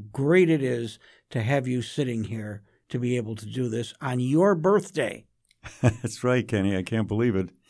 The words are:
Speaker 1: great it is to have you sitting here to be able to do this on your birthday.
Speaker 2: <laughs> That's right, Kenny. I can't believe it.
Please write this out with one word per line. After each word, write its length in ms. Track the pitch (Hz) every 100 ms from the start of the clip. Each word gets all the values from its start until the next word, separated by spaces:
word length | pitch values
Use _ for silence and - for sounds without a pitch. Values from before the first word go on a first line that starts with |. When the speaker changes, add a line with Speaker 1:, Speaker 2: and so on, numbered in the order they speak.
| 107
Speaker 1:
great 380 | 135 143 180 170
it 140 | 156
is 340 | 131 120 117 - _ _ _
to 120 | 123
have 260 | 110 143 127
you 160 | 123
sitting 420 | 113 - 131 117 107
here 380 | 110 107 104 - _ _
to 100 | 123
be 160 | 123 123
able 200 | 110 107
to 100 | 107
do 240 | 120 123
this 240 | 110 113 -
on 180 | 135 127
your 360 | 127 156 196 175
birthday. 720 | 175 202 196 156 120 110 - _ _
Speaker 2:
<laughs> 280 | _ - -
That's 420 | 123 107 120 -
right, 220 | 123 127 113
Kenny. 300 | 107 98 95
I 60 |
can't 240 | 90 113 101
believe 280 | 107 120 95
it. 160 | 87 - _